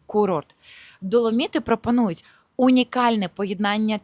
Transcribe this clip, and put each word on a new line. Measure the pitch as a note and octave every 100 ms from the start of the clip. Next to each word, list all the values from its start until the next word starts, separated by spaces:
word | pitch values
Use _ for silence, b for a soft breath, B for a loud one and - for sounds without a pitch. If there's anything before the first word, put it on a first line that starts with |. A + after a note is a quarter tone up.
| -
курорт. | G#3 G3 D#3 - _ B B B B
Доломіти | F#3+ A#3+ A3+ A3+ D#4 D#4+
пропонують | A#3 A3+ A#3+ A#3+ G#3+ E3 b b b -
унікальне | B3+ B3+ B3 B3+ A#3+ A3+ F#3
поєднання | - G3 G3 G#3 G#3 G#3+ G#3